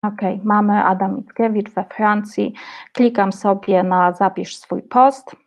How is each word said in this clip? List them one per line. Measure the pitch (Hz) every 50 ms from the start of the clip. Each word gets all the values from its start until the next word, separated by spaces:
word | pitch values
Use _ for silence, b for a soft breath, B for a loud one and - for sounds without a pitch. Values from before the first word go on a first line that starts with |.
| - 208
Okej, | 202 - 214 185 190 196 185
mamy | 214 208 208 214 208 202 208 -
Adam | - 190 185 196 190 196
Mickiewicz | - 202 _ - - 233 226 214 214 202 220
we | _ - 196
Francji. | - - - 214 214 208 208 208 208 - - 208 - B B B B B B B B _
Klikam | - 247 240 240 - 202 190
sobie | 190 - - 208 196 196 196 - 190 185 180
na | 185 180 180 180 180 175
zapisz | 175 202 190 185 - - - - -
swój | - _ 180 190 -
post. | - - 247 254 277 277 - - - - _ _